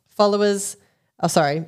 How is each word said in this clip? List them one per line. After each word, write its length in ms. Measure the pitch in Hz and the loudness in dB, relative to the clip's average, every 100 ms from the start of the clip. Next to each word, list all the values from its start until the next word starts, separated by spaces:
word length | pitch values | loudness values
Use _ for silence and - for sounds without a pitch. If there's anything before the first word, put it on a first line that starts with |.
| _ | _
Followers, 720 | - 208 202 208 202 196 - _ _ _ _ | 0 0 2 0 -2 -6 -12 _ _ _ _
oh, 80 | 170 | 0
sorry, 380 | - 143 156 | 2 2 -2